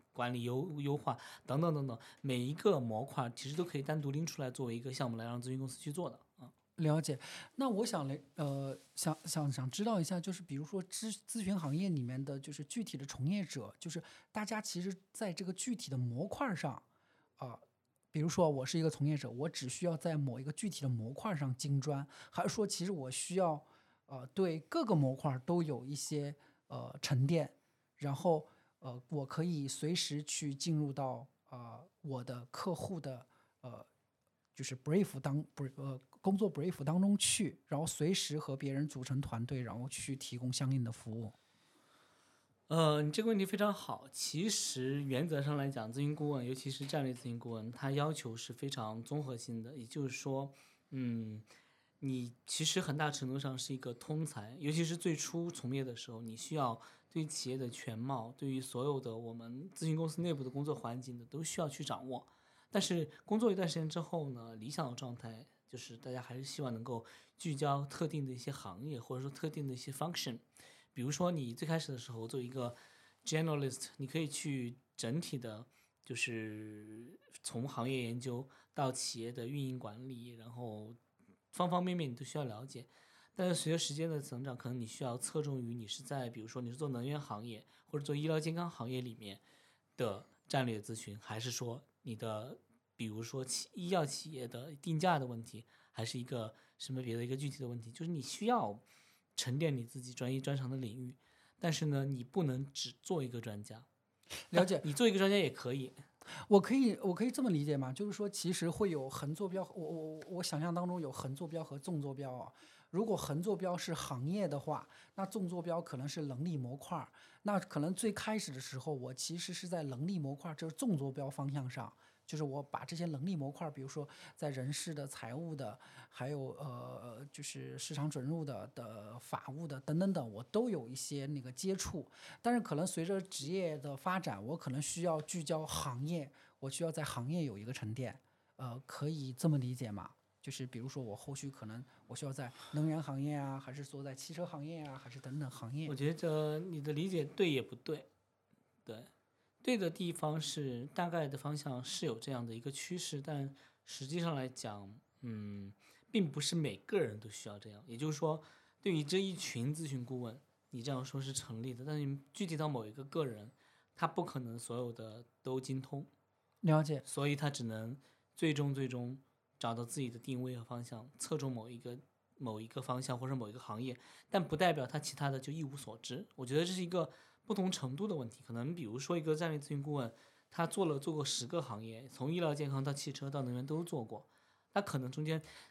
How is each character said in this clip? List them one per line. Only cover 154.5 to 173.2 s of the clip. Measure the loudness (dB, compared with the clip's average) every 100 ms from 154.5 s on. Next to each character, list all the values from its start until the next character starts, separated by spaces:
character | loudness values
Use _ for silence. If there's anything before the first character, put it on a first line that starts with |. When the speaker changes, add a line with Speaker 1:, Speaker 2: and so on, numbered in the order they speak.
| -4 -8 -8 -12 -16 _ _
Speaker 1:
嗯， | -8 -6 -6 -8 -10 -14 -20 -20 _
并 | 2 2
不 | 2
是 | 0 2
每 | 0 -2
个 | 0 2
人 | 2 0
都 | -10
需 | -10 -10
要 | -12
这 | -14
样。 | -16 -12
也 | -2
就 | -2
是 | 2
说， | 2 0 -6 -20 _ _
对 | 2
于 | 2
这 | 4 2
一 | 2 -2
群 | -4 0 0 0
咨 | -2
询 | -4 -4
顾 | -4
问， | -6 -10 _ _ _
你 | -6
这 | -2
样 | -2
说 | -2 -4
是 | -2
成 | -4 -4 -6
立 | -6
的， | -6
但 | -4 -2
是 | 0
你 | -2 -6
具 | -6 -2
体 | 0
到 | 0
某 | 0 -4
一 |
个 | -10
个 | -4 0 0
人， | -4 -12 -18 _ _ _
他 | -2 0
不 | 0
可 | -2 -2
能 | -4 -6
所 | -4 -4
有 | -4
的 | -6 -12 -12 -18 _
都 | -2 -2
精 | 0 -4
通。 | -2 -8 -8 _ _ _ _ _
Speaker 2:
了 | 8 8
解。 | 8 0 -2
Speaker 1:
所 | 0 2
以 | 4
他 | 2
只 | 0 -2
能 | -2 -4 -8 -14 _ _ 2
最 | 4
终， | 6 4
最 | 2 0
终 | -2 -4 -6 -14 _ _ _
找 | -2
到 | 0
自 | -2 -2
己 | -2
的 | -4
定 | -4 -2
位 | -2 -4
和 |
方 | -6 -8
向， | -6 -10 -12 -10
侧 | -2 0
重 | 0
某 | -2 -6
一 | -10
个， | -10 -10 -14 _ _ _
某 | -4 -4
一 | -6
个 | -6
方 | -2 -2
向 | 0
或 | -2